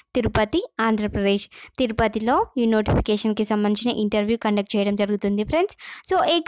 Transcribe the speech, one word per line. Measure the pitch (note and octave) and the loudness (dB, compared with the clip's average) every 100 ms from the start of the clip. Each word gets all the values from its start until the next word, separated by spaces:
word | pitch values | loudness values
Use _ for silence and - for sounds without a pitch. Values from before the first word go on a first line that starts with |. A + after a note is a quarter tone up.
| - B3+ | -6 -2
తిరుపతి, | G#3+ A3 G#3+ D#4+ A4+ - A3+ | 0 0 0 0 -4 -2 0
ఆంధ్రప్రదేశ్. | A3 G#3 G3+ G3 G3+ - - - - | 0 -2 0 0 0 -2 -12 -12 -2
తిరుపతిలో | B3+ A3 A3+ A3 A3 D4 A4 - | -2 0 0 0 0 0 0 0
ఈ | A#3 A3 | 2 2
నోటిఫికేషన్‌కి | G#3 - - G#3 A3 G#3+ G#3+ | 2 0 0 0 0 0 0
సంబంధించిన | G#3 G#3 G#3 A#3+ A3+ G#3 | 0 0 0 0 -2 0
ఇంటర్వ్యూ | G#3+ G#3 A#3 A3 | 0 0 0 0
కండక్ట్ | G#3 G3+ G#3+ | 0 0 0
చేయడం | G3+ G3+ | 0 0
జరుగుతుంది, | G3+ G#3 G3+ G3+ G#3 | 0 0 -2 -2 0
ఫ్రెండ్స్. | D#4+ G4 - - - - | 0 0 -4 -16 -12 -2
So | F#4 C4+ | 0 2
ఏ | E4+ | 2